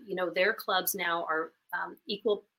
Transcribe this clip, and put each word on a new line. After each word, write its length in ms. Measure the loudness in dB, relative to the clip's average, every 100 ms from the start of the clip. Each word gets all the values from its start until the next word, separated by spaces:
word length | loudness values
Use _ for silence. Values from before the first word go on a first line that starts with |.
| -6
you 80 | -2
know, 140 | 0
their 240 | 4 2
clubs 420 | 2 0 0 0 -2
now 300 | -2 -2 0
are, 220 | -2 -2 _ _
um, 240 | -8 -8 -10 -8
equal 380 | -2 0 0 -2